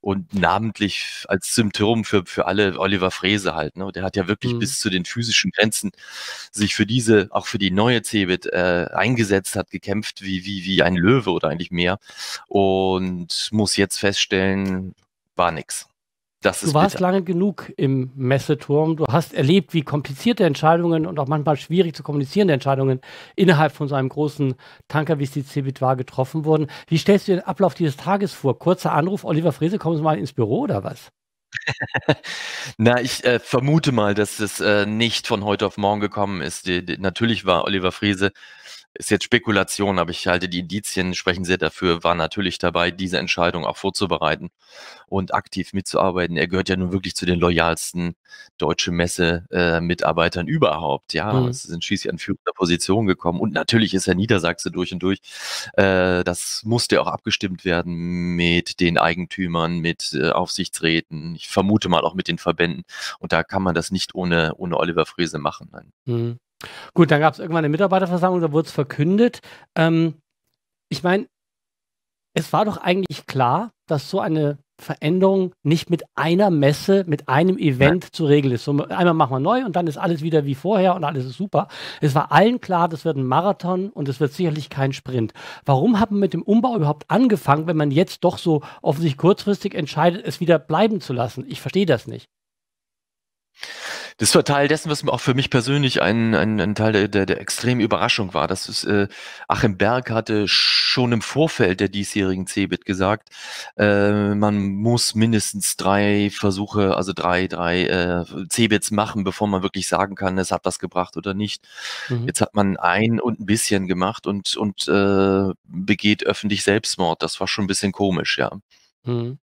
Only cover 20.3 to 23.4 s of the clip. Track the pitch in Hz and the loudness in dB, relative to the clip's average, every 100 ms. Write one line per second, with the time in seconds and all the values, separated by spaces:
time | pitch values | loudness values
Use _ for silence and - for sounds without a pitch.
20.3 | 240 180 135 156 170 175 165 160 156 135 | 2 2 4 4 4 2 0 0 -2 -2
21.3 | 151 147 147 - 170 170 147 143 147 135 | 0 0 -2 0 0 0 -2 -6 -4 -2
22.3 | 202 202 135 139 131 135 131 - - - | 0 2 2 0 0 2 0 -6 -20 -14
23.3 | - | 2